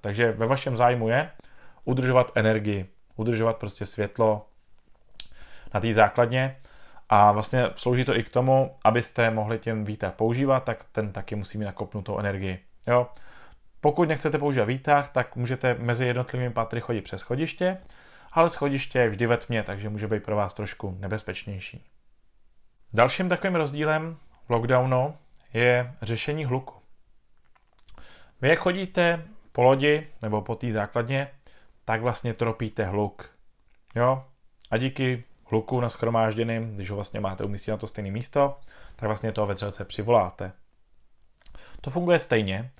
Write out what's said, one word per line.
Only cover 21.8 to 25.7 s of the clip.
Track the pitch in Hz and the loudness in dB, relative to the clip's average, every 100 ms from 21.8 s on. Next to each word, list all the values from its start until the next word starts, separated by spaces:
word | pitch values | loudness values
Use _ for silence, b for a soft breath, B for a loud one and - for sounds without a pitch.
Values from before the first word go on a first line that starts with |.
| - - _ _ _ _ - _ - _ - | -20 -20 _ _ _ _ -20 _ -20 _ -4
Dalším | 104 123 - 185 | 4 4 4 -2
takovým | 175 196 180 | 0 0 0
rozdílem | 147 143 151 156 160 165 - - - | 0 -2 0 0 -4 -12 -18 -16 -2
v | |
Lockdownu | 117 117 127 127 127 135 156 - - - | 0 4 2 4 2 0 -6 -20 -20 -8
je | 113 123 | 2 4